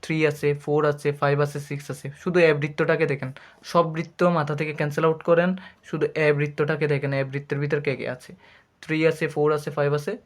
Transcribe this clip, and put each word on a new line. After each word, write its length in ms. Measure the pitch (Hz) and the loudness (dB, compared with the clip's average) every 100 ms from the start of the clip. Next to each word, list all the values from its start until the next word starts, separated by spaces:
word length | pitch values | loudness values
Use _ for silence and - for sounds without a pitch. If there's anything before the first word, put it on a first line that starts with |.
থ্রি 140 | - 160 156 | -2 0 0
আছে, 160 | 147 147 143 | 2 -2 -2
ফোর 180 | - 147 147 | 0 2 2
আছে, 180 | 147 143 143 | 0 -4 0
ফাইভ 160 | 143 143 143 | 0 2 0
আছে, 140 | 143 143 | -4 -8
সিক্স 180 | 143 - | -10 -8
আছে। 140 | - 139 - | -10 -10 -8
শুধু 160 | - 175 160 | 0 4 6
এ 20 | 151 | 4
বৃত্তটাকে 440 | 147 151 156 160 156 | 0 -2 0 2 2
দেখেন, 180 | 139 135 135 - - - | -2 -6 -12 -20 -20 -2
সব 140 | 170 165 160 | 0 2 -2
বৃত্ত 240 | 160 - 180 170 | -8 0 2 2
মাথা 160 | 147 151 | 0 -2
থেকে 140 | 156 151 | -4 -2
ক্যান্সেল 260 | 151 147 160 | -2 2 2
আউট 140 | 160 - | 2 2
করেন, 200 | 165 175 185 - - - | 4 4 -2 -8 -20 -10
শুধু 160 | 156 151 - 151 | -2 -2 2 2
এ 20 | 143 | 2
বৃত্তটাকে 480 | 147 147 151 156 147 | 0 -2 -2 0 0
দেখেন, 180 | 139 139 139 | 0 0 -2
এ 20 | 135 | -2
বৃত্তের 280 | 139 143 139 | -6 -6 -4
ভিতর 160 | 147 151 143 | -2 -2 -2
কে 80 | 123 | -4
কে 60 | 113 127 | -6 -8
আছে? 160 | - - - - _ _ | -14 -20 -20 -20 _ _
থ্রি 140 | - 156 160 | -6 2 2
আছে, 140 | 156 160 | 2 -4
ফোর 160 | 147 151 151 | 0 0 0
আছে, 120 | 147 147 | -4 -2
ফাইভ 140 | 143 147 | 0 0
আছে 120 | 147 214 | -4 -8